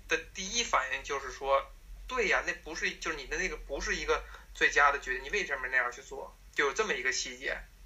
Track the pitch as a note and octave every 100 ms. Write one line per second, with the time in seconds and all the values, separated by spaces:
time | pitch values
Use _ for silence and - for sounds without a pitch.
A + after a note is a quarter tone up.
0 | - E3 - - F#3+ A#3+ A#3 C#3 C3 C3+
1 | C3+ C#3 C3+ A#2+ C#3 C3+ - - - -
2 | - B3+ F3+ C3 D#3+ E3 D3+ E3 G3 -
3 | E3+ D3 B2+ D#3 F#3 - - C#3 G#3+ F3+
4 | D#3 D3 - - - - D#3 D3 C#3+ C#3
5 | C3 B2+ C#3 G3+ D3 C3+ B2+ B2+ B2 C3
6 | - C3+ - - - - C#3+ C3 G#3 C#3
7 | B2+ B2 C3+ B2 C#3 - - -